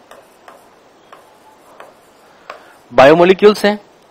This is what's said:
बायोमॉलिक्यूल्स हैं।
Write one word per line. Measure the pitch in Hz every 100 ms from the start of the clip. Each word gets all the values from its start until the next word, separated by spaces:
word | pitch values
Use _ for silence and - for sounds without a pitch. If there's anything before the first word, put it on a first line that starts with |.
| _ - _ _ - - _ _ _ _ _ - _ _ _ _ _ _ - _ _ _ _ _ _ - _ _ _
बायोमॉलिक्यूल्स | 123 135 165 175 190 208 208 202
हैं। | 208 - _ _